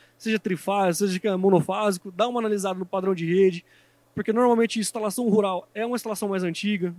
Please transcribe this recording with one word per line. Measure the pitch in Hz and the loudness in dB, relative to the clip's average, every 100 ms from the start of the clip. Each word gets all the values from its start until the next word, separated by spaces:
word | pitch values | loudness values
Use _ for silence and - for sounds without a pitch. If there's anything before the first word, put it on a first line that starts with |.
| _ _ | _ _
seja | 220 220 | -4 -2
trifásico, | 208 180 - 202 190 170 202 | -2 -4 -2 2 2 2 0
seja | 180 220 185 | 0 -2 2
monofásico, | 190 185 156 196 214 180 196 | 4 4 4 0 -2 -2 -4
dá | 180 240 | -2 0
uma | 240 | 0
analisada | 220 208 190 185 | -2 -2 -2 -4
no | |
padrão | 185 190 190 | -4 -2 -2
de | 185 | -2
rede, | 165 185 190 175 - _ _ _ _ | 0 4 4 2 -8 _ _ _ _
porque | - 214 | -6 -2
normalmente | 220 247 233 233 233 | 2 4 4 2 -2
instalação | 196 226 214 190 240 | -4 -4 -4 -2 2
rural | 214 202 180 - | 2 2 -2 -6
é | 214 233 | -6 -4
uma | 247 | -4
instalação | 220 202 208 | -6 -6 -4
mais | 190 | -2
antiga, | 180 165 202 202 175 | -2 -2 -2 -2 -2